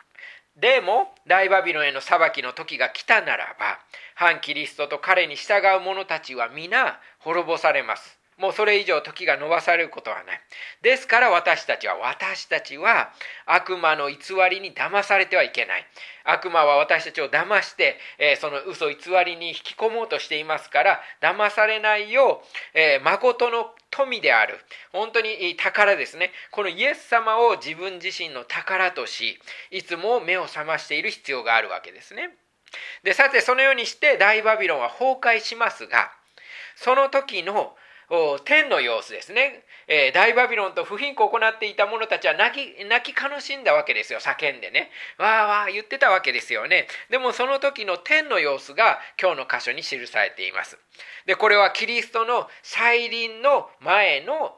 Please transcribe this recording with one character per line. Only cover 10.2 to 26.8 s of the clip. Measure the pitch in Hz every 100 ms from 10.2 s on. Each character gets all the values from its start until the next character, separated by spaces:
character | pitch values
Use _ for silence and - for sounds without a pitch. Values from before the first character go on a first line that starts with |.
な | 92
い。 | 95 _ - - -
で | 233 254
す | -
か | 226
ら、 | 247
私 | 175 175 156 -
た | 113
ち | 104
は、 | 90
私 | 120 143 190 185 -
た | 160
ち | - 143
は | 202 196 - - - - -
悪 | 175 185 185
魔 | 160 156
の | 143
偽 | 143 - 190 185
り | 190
に | 190
騙 | - 147 202
さ | 196 196
れ | 180
て | 185
は |
い | 131
け | - 101
な | 90
い。 | - - - -
悪 | 139 170 180
魔 | 165 147
は | 143
私 | 151 165 165
た |
ち | 160
を | 139
騙 | 147 180 202
し | -
て、 | - 147 - - -
え | 147
ー、 | 135
そ | 151
の | 139
嘘 | 127 - 151
偽 | 147 170 180 175
り | 165
に | 170
引 | 156
き | - -
込 | 220
も | 226
う | 220
と | 151
し | -
て | 151
い |
ま | 156 151
す | -
か | 143
ら、 | 190 160 - -
騙 | 156 196 208
さ | 214 214
れ | 220
な | 214 208
い | 208
よ | 247 247 -
う、 | - - -
え | 160 156 135
ー、 |
誠 | 147 196 247 240 240
の | 233 226 - _
富 | - 269 226
で | 147
あ | 113
る、 | 104 92 - - -
本 | 185 220
当 | 233
に | 220 208 175 170
宝 | 208 - 202 175
で | 123
す | 160
ね。 | 180 - -
こ | -
の | 196
イ | 175